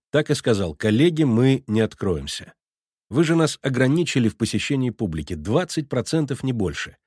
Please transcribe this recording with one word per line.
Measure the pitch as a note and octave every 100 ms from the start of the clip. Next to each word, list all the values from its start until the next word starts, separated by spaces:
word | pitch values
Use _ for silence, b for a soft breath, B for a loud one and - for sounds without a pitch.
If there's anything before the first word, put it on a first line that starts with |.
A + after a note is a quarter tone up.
| _
Так | D3 D3+
и |
сказал: | C#3+ C3 G#2 F2+
«Коллеги, | D2+ A2 G#2+ E3+ D#3
мы | D3 A2+ C3 C3+ -
не | G#2+
откроемся. | G#2+ - G2 D#2 C#2 - - _ _ _ _ _ _
Вы | B2+
же | D#3+
нас | E3 D#3 -
ограничили | C#3 B2 C3 D#3 E3 C3+ A2+
в | -
посещении | A2+ G#2+ - C#3 B2+
публики, | B2 - D#2+ D2+
двадцать | D#2+ D#2+ C#3 - - C#3+
процентов | B2+ - D#3+ C#3 C3
не | C3
больше. | A#2+ F#2 - - -